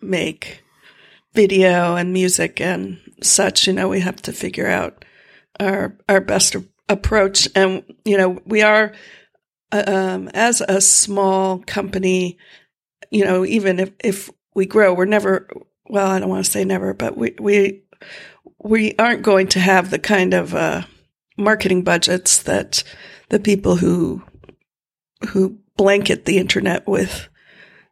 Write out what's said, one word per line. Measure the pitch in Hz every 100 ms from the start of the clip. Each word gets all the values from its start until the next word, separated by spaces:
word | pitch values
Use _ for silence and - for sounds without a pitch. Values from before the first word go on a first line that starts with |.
make | 196 180 160 160 - - _ _ _ _ - _ _
video | - 196 190 185 175 175
and | 175 180
music | 185 180 180 165 -
and | 180 180 190 175 - -
such. | - - 196 - 196
You |
know, | 190 185
we | 190
have | 180 185
to | -
figure | - 190 - -
out | - - - - _ _ _ _ -
our, | 196 196 190 - -
our | 190
best | 190 190 - 196
a-, | 180 _ -
approach. | 196 - 220 196 196 -
And, | 196 190 185 - -
you | 220 196
know, | 185 180
we | - 214
are, | 214 214 208 - - - _ _ _ _ -
uh, | 208 202
um, | 190 190 185 185
as | 196 233 233
a | - 190
small | 190 - - 196 190 190 190 185
company, | - 202 202 190 185 185 180 - _ - _ _ _ _ -
you | 214
know, | 190 185
even | 185 226 196 180
if, | 190 -
if | 220 196 - - _
we | 196 196
grow, | 214 196
we're | 180
never, | 190 214 202 190 - - - _ -
well, | 202 190
I | 190
don't | 190
wanna | 190
say | 190 208
never, | 190 190 190
but | 196 226 -
we, | 233 -
we, | 208 202 196 196 _ _ - - - _ - _
we | 208 220 214 -
aren't | 233 233
going | 208 190 190
to | 190
have | 185 185 185
the | -
kind | - 202 185
of, | 180 165
uh, | 165 160 151 - _ _ _ _ -
marketing | 208 208 190 180
budgets | 180 175 - 180 - -
that | - 190 - - - - - - -
the | 208
people | 202 196 196 175
who, | 175 175 170 - - - - - _ _ _ _ _ - 220
who | 196 190 - _ -
blanket | 196 202 202 -
the | - 196
internet | - 190 190 - -
with | 190 190 - - _ _ - - _ _